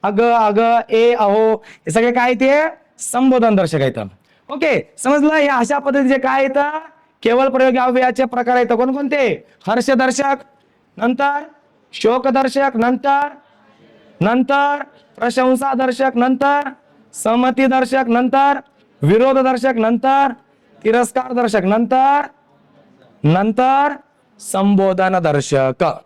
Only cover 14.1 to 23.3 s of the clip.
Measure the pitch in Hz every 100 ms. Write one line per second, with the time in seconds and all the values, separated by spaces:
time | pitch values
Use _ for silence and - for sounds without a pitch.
14.1 | _ 185 247 262 277 285 285 277 _ _
15.1 | - 240 247 254 254 277 262 262 247 262
16.1 | 240 247 262 277 285 285 269 _ _ _
17.1 | - 220 233 254 254 269 262 254 262 247
18.1 | 233 247 269 277 285 - _ _ _ 143
19.1 | 214 262 269 262 254 254 233 220 233 262
20.1 | 277 277 240 _ _ _ _ 214 233 240
21.1 | 262 254 247 233 208 185 214 233 262 269
22.1 | 285 285 _ _ _ _ _ _ _ _
23.1 | _ 147